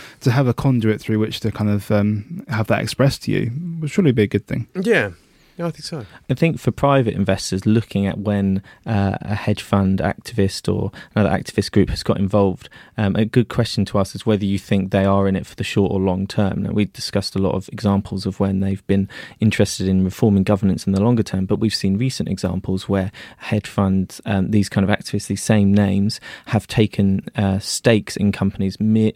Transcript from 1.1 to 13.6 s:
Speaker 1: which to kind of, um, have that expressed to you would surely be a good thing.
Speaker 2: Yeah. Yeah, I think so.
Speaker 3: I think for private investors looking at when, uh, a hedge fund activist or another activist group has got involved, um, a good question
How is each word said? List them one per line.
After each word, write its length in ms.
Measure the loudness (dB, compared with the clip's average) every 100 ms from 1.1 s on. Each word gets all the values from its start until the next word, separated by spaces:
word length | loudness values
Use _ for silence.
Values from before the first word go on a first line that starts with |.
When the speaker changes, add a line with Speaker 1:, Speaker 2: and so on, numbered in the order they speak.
| 0
Speaker 1:
which 220 | 0 -4
to 100 | -6
kind 200 | -2 0
of, 200 | -2 0
um, 540 | 0 2 -2 -6 -12 -6
have 200 | -4 0
that 120 | 0
expressed 440 | -2 0 0 0
to 80 | -2
you 180 | -2 -2 -4 -8 -6
would 100 | -4
surely 220 | 2 2
be 100 | 4
a 60 | 2
good 180 | 0 -4
thing. 220 | -8 -6 -4
Speaker 2:
Yeah. 300 | 0 2 0 -6 _ _ _ -8
Yeah, 100 | -8
I 20 |
think 140 | -8
so. 200 | -10 -12 -12 -10 -4
Speaker 3:
I 60 |
think 260 | 0 0 0
for 100 | -4
private 440 | 0 2 4 2
investors 500 | 0 0 0 -2 -2
looking 420 | 2 2 2 -2 -2
at 120 | -2
when, 440 | -2 0 0 0 -4 -12
uh, 320 | -4 0 0 -2
a 120 | -4
hedge 280 | -4 -2 -4
fund 380 | 0 2 2 2
activist 720 | 0 -4 -6 0 0 -2 -4
or 220 | -2 -4 -8 -6
another 200 | 0 2
activist 380 | 0 -2 -4 0
group 160 | 2 2
has 140 | 0
got 160 | -2 0
involved, 500 | 0 2 2 0 -10 -20 -12 -2
um, 180 | 0 0
a 80 |
good 240 | 2 2 0
question 380 | 0